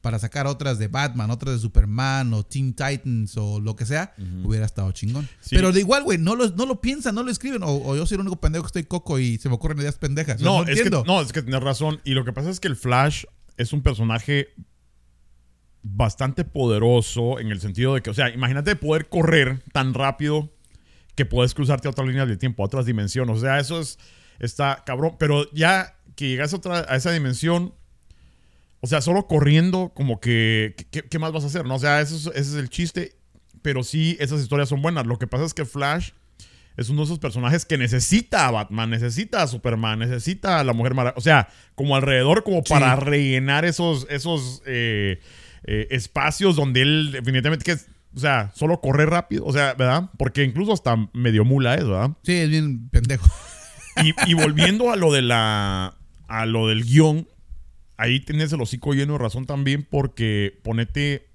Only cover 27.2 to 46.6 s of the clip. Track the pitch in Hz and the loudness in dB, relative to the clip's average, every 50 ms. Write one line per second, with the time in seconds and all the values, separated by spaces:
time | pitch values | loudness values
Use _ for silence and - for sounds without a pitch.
27.2 | 147 131 127 117 - 165 170 175 175 185 - - - _ - _ _ - - _ | 0 -2 -2 -2 0 0 0 0 0 -4 -10 -16 -20 _ -20 _ _ -20 -20 _
28.2 | - - _ _ _ _ _ _ _ _ _ _ - 120 151 156 127 160 175 196 | -20 -20 _ _ _ _ _ _ _ _ _ _ -4 0 0 0 2 2 0 0
29.2 | 196 - 170 151 143 143 147 156 165 180 180 185 185 175 - - 143 135 117 104 | 0 2 2 4 6 6 6 6 6 4 2 0 -2 -4 -4 -4 -2 -2 -2 -2
30.2 | - 117 120 113 113 110 110 110 107 110 98 - - _ - 151 - 123 - 165 | -2 0 0 2 2 2 2 0 0 -2 -6 -12 -18 _ -12 -12 -10 -6 -6 -4
31.2 | 156 160 156 156 147 143 143 175 156 127 131 131 123 147 147 147 151 143 160 160 | -4 -4 -4 -4 -4 -4 -4 -6 -4 -4 -4 -2 0 2 2 2 2 0 -4 -8
32.2 | 147 165 - 131 139 139 147 147 139 120 - - 175 165 - - 175 - _ _ | -8 -8 -4 -4 -4 -4 -4 -6 -6 -6 -4 -4 -4 -4 -4 -6 -8 -8 _ _
33.2 | _ _ _ - _ _ _ - _ 151 139 127 127 - - 156 160 160 175 - | _ _ _ -20 _ _ _ -8 _ -4 -2 -2 -4 -4 -2 0 0 0 0 -2
34.2 | 147 131 147 151 139 107 143 143 143 127 147 139 139 165 170 156 123 113 120 117 | -4 -2 -2 -2 -2 0 0 0 0 0 -2 -2 -2 -2 -2 0 -2 -2 -2 -4
35.2 | - 104 - 127 156 165 156 - 151 127 - 143 139 139 151 170 180 - - _ | -4 -4 -2 -4 -4 -4 -4 -6 -8 -6 -4 -4 -2 -2 -2 -2 -4 -6 -10 _
36.2 | _ _ _ _ - - _ - _ _ _ - 123 110 143 147 151 147 170 160 | _ _ _ _ -20 -20 _ -20 _ _ _ -8 -4 -2 -2 -2 0 -2 -4 -4
37.2 | - 143 104 123 123 120 151 170 - _ 160 143 127 117 110 127 120 - - 220 | -4 -6 -4 -2 0 0 0 0 0 _ -2 -2 0 0 0 0 0 2 2 2
38.2 | 240 - - - 156 131 120 107 104 95 104 110 113 113 113 113 117 120 113 131 | 2 2 0 2 2 2 2 0 -2 -4 -4 -4 -2 -2 -2 -2 -2 -2 -2 -4
39.2 | 214 214 - 220 175 139 117 120 - 123 117 110 113 110 110 110 113 120 127 123 | -6 -4 0 -2 0 0 -2 -4 -4 -2 -2 -2 -2 -2 -2 -2 -2 -2 -4 -4
40.2 | 113 156 185 196 - 196 185 160 143 131 120 113 117 131 127 131 123 123 131 123 | -4 -4 -6 -4 -2 0 0 0 2 0 0 0 0 0 0 0 0 0 -2 0
41.2 | 123 160 156 143 113 - - - - _ _ - 139 143 139 135 135 139 135 127 | 2 6 6 6 4 2 -4 -20 -20 _ _ -6 -2 0 2 2 2 2 2 4
42.2 | 127 139 165 220 220 - 190 175 147 - 156 143 139 127 127 135 139 139 147 143 | 4 4 4 4 2 0 0 0 2 4 4 4 6 6 4 2 2 0 2 2
43.2 | 143 135 131 131 131 135 139 147 160 175 165 - 175 170 160 139 127 - 147 143 | 2 2 2 0 2 2 0 2 2 0 0 0 0 0 0 -2 -4 -6 -6 -6
44.2 | 131 170 170 156 131 127 127 127 - 135 127 120 117 117 110 104 101 98 92 - | -4 -2 -2 -2 -4 -6 -10 -14 -10 -6 -4 -2 -2 -2 0 0 0 -2 -2 -4
45.2 | - - - - - - - - - - 107 107 110 - 131 131 107 - _ 151 | -8 -20 -20 -20 -20 -20 -20 -18 -8 -4 -4 -4 -4 -2 -4 -4 -6 -4 _ -2
46.2 | 139 147 151 - 196 196 175 147 | -2 -2 -2 2 2 4 4 4